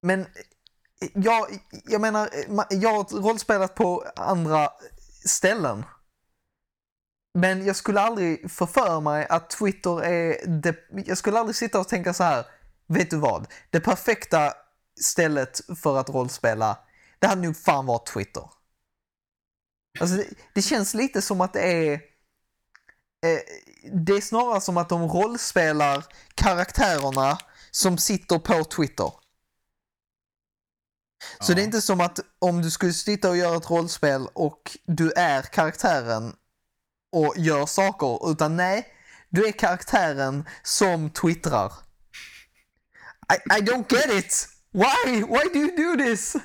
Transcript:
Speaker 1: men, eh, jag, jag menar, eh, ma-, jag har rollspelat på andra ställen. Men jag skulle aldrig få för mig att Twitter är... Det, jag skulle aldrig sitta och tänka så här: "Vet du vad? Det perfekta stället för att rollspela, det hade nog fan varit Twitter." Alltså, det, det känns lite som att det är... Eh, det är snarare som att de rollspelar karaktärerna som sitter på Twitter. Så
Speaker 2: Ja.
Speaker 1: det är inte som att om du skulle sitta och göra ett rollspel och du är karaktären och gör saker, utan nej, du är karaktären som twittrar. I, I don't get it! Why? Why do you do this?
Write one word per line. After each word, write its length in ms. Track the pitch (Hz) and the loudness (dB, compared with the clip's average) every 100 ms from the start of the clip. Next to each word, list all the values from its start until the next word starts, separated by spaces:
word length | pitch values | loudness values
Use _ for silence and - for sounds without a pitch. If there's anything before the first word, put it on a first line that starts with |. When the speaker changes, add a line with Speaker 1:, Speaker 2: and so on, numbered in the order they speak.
Speaker 1:
men, 180 | 175 190 | 0 -2
eh, 60 | 180 - - _ _ _ _ _ 175 | -4 -16 -20 _ _ _ _ _ -8
jag, 320 | 202 196 226 214 196 _ - | 0 2 2 0 -8 _ -20
jag 160 | - 208 | -4 0
menar, 260 | 220 214 214 | 0 0 -2
eh, 160 | 139 139 | -6 -4
ma-, 140 | 208 202 | -4 0
jag 200 | 196 226 | 0 2
har 260 | 214 196 208 | 0 -2 -2
rollspelat 520 | 196 226 - 208 190 | -2 -2 0 0 0
på 300 | - 208 180 - - | 0 0 0 -6 -8
andra 520 | 90 185 160 156 151 - - - - - - | -2 0 2 2 0 -4 -20 -20 -20 -10 -4
ställen. 580 | - 185 220 147 104 120 - _ _ _ _ _ _ _ _ _ _ _ _ _ | 2 2 2 -2 -4 -8 -16 _ _ _ _ _ _ _ _ _ _ _ _ _
Men 300 | 180 185 190 196 | 0 0 2 -2
jag 100 | 202 | -2
skulle 240 | - 202 | 0 2
aldrig 500 | 214 226 180 160 175 | 2 0 -2 -2 -6
få 160 | - 175 | -6 -2
för 340 | 269 220 165 | 0 0 0
mig 260 | 151 147 151 | 0 -2 0
att 200 | 165 165 | -2 -2
Twitter 520 | - 208 190 185 170 | -2 -2 0 -4 -2
är... 420 | 160 175 170 147 - | 0 0 0 -2 -2
Det, 300 | 160 165 160 _ 196 196 | 0 0 -2 _ -12 -6
jag 120 | 185 | -4
skulle 200 | - 208 | 0 0
aldrig 180 | 226 220 | 0 -2
sitta 240 | 233 208 | -2 -2
och 80 | 185 | 0
tänka 260 | 208 175 | -2 -2
så 100 | 170 | 0
här: 220 | 175 135 - - - _ _ | 2 2 -4 -16 -20 _ _
"Vet 240 | 170 170 | 0 0
du 60 | 160 | 2
vad? 300 | 143 90 107 - _ | 0 0 -6 -16 _
Det 100 | 170 | 0
perfekta 720 | 165 185 - 214 - 165 147 - _ _ _ - | 0 0 0 -2 0 2 2 -2 _ _ _ -4
stället 600 | - - 160 147 127 - - 175 | -2 2 2 2 -2 -6 -12 -4
för 160 | 156 135 | 0 0
att 100 | 131 | 0
rollspela, 680 | 135 127 - 117 110 110 101 _ _ _ _ | -2 -4 -2 -2 0 -2 -2 _ _ _ _
det 80 | 190 | 0
hade 160 | 196 | 2
nog 140 | 170 156 | -2 -2
fan 300 | - 147 131 | 0 0 0
varit 200 | 117 - | -4 -4
Twitter." 440 | - 98 107 - _ _ _ _ _ _ _ _ _ _ _ _ _ _ - | -8 -6 -10 -12 _ _ _ _ _ _ _ _ _ _ _ _ _ _ -4
Alltså, 160 | 175 180 | 0 0
det, 100 | - - _ | -2 -10 _
det 80 | - | -2
känns 320 | 196 262 202 | 0 0 -2
lite 280 | 214 269 302 | -2 -2 -2
som 180 | - 190 | -2 -2
att 120 | 185 | -2
det 360 | 202 185 170 156 | 0 0 2 0
är... 40 | 147 - _ _ _ _ _ _ _ _ _ _ _ 165 | -2 -8 _ _ _ _ _ _ _ _ _ _ _ 0
Eh, 140 | 160 - - - - - | 0 -4 -18 -20 -20 -6
det 200 | 196 165 | -4 2
är 80 | 202 | 0
snarare 400 | - 226 247 208 | 0 -2 0 0
som 160 | - 175 | 0 -2
att 120 | 170 | -2
de 200 | 175 165 | -2 0
rollspelar 960 | 175 214 240 - - 160 151 147 139 - - - | 0 0 -2 -2 2 2 2 2 0 -6 -20 -16
karaktärerna 1040 | - 208 175 180 - 202 160 143 135 135 156 - - - | 0 2 2 0 2 2 2 0 2 2 0 -6 -20 -10
som 280 | - 190 175 | 0 0 2
sitter 400 | - 196 - 170 | 0 -2 0 0
på 260 | - 180 | 2 0
Twitter. 480 | 156 - 143 - 85 - _ _ _ _ _ _ _ _ _ _ _ _ _ _ _ _ _ _ _ _ - - | 0 -2 -2 -2 -6 -6 _ _ _ _ _ _ _ _ _ _ _ _ _ _ _ _ _ _ _ _ -20 -6
Så 120 | - | 0
Speaker 2:
Ja. 40 | 180 | 2
Speaker 1:
det 60 | |
är 20 | |
inte 160 | 208 220 | 2 -2
som 200 | 202 185 | 0 0
att 200 | 180 - - _ | 0 -2 -12 _
om 240 | 180 175 | 0 0
du 80 | 165 | -2
skulle 220 | - 180 | 0 -2
sitta 360 | 170 - 208 190 | -2 -2 0 2
och 80 | 175 | 2
göra 200 | 175 170 | 0 -2
ett 140 | 160 | 0
rollspel 560 | 170 165 - 151 135 127 | 0 0 0 0 0 -4
och 420 | - 151 - - - | -2 -4 -4 -18 -16
du 280 | - 160 160 160 | -4 0 2 2
är 260 | 175 135 | 2 2
karaktären 920 | - - 156 - 226 156 117 113 113 - _ _ _ _ _ _ _ | -2 0 0 0 0 0 0 -4 -4 -14 _ _ _ _ _ _ _
och 200 | 170 151 - | 0 0 2
gör 300 | 160 147 147 | 2 2 0
saker, 640 | - 196 - 139 117 - | 2 2 2 -2 -2 -2
utan 240 | 156 156 165 | 0 0 2
nej, 300 | 180 202 247 - - - _ | 0 0 -4 -20 -20 -20 _
du 180 | 175 214 | 2 2
är 60 | |
karaktären 960 | 208 214 180 - 226 170 139 135 139 151 - | 2 0 0 2 2 2 0 -2 -2 -8 -12
som 480 | - - 196 170 156 | -4 2 2 2 -2
twittrar. 600 | - 170 170 170 127 98 - - _ _ - - - - _ _ _ _ - - - - | -2 0 0 -2 -2 -2 -6 -20 _ _ -20 -20 -20 -20 _ _ _ _ -20 -20 -20 0
I, 240 | 180 - 208 | 0 2 2
I 40 | |
don't 320 | 208 247 220 | 2 0 2
get 300 | - 294 202 | 2 4 0
it! 240 | - - - _ _ | 0 -4 -4 _ _
Why? 500 | 190 226 302 466 240 | 2 4 4 2 0
Why 300 | 202 254 330 | 2 2 2
do 60 | 339 | 2
you 380 | 302 349 330 330 | 0 0 0 2
do 80 | |
this? 320 | 262 214 - 285 | 0 0 -4 -6